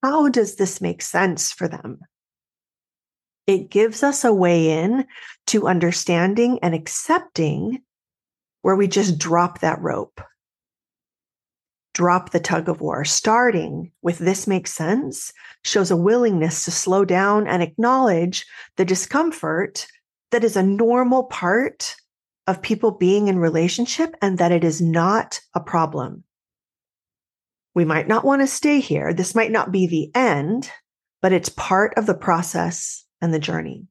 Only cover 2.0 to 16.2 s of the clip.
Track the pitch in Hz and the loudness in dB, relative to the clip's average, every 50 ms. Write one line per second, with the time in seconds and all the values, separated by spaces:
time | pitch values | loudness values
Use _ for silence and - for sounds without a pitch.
2 | - _ _ _ _ _ _ _ _ _ _ _ _ _ _ _ _ _ _ _ | -18 _ _ _ _ _ _ _ _ _ _ _ _ _ _ _ _ _ _ _
3 | _ _ _ _ _ _ _ _ _ - 196 185 185 - - 202 214 226 220 - | _ _ _ _ _ _ _ _ _ 2 2 2 0 0 2 2 2 2 2 0
4 | - 277 277 277 - 247 220 196 185 175 175 170 160 160 160 160 165 190 233 262 | 0 0 0 2 2 2 4 4 4 4 4 4 4 4 2 2 0 0 0 0
5 | 269 - - - - - - _ _ - - 220 202 - 185 170 170 170 175 - | -2 -4 -8 -20 -20 -20 -20 _ _ 0 0 0 2 2 2 2 2 0 0 -2
6 | - - 180 170 175 185 202 220 233 240 254 - - 175 165 160 156 - - - | -2 0 0 2 2 2 2 2 2 2 2 0 0 -2 -2 -2 -6 -8 -10 -10
7 | - - 320 359 359 - _ - 165 151 147 147 175 208 247 269 _ _ _ _ | -2 0 0 0 0 -6 _ -2 -2 -2 -2 -2 -4 -6 -6 -8 _ _ _ _
8 | _ _ _ _ _ _ _ _ _ _ _ _ _ 185 190 190 202 190 - 202 | _ _ _ _ _ _ _ _ _ _ _ _ _ 0 2 2 2 2 2 0
9 | 208 196 175 147 - 170 160 170 175 180 175 - - 170 156 - 165 165 - - | 2 2 0 -2 -2 0 2 2 2 2 -2 -2 -2 -2 -2 -2 -4 -6 -4 -6
10 | - - _ - - - _ _ _ _ _ _ _ _ _ _ _ _ _ _ | -6 -10 _ -20 -20 -20 _ _ _ _ _ _ _ _ _ _ _ _ _ _
11 | _ _ _ _ _ _ _ _ _ _ _ _ _ _ _ _ _ _ _ - | _ _ _ _ _ _ _ _ _ _ _ _ _ _ _ _ _ _ _ 0
12 | 175 175 175 185 180 - - 170 165 - 185 165 160 160 165 160 151 156 - - | 2 2 2 2 0 0 -4 -4 0 0 0 0 0 -2 -6 -4 -4 -6 -4 -4
13 | 147 147 - - - 220 220 233 247 247 220 180 160 - 143 160 165 175 _ _ | -2 -2 -2 0 2 2 2 4 4 2 2 0 -2 -4 -6 -10 -10 -12 _ _
14 | - 170 170 165 175 170 196 190 - - 190 185 - - - - 160 160 196 247 | -4 -4 -4 0 0 -2 -2 -2 -2 -2 -2 -2 -2 -6 -8 -6 -2 -2 -2 -2
15 | 294 277 269 - - - - - - - - _ _ - - 208 196 175 190 170 | -2 -4 -8 -12 -14 -16 -18 -20 -20 -20 -20 _ _ -2 0 0 2 2 2 2
16 | 170 196 226 240 | 2 2 4 4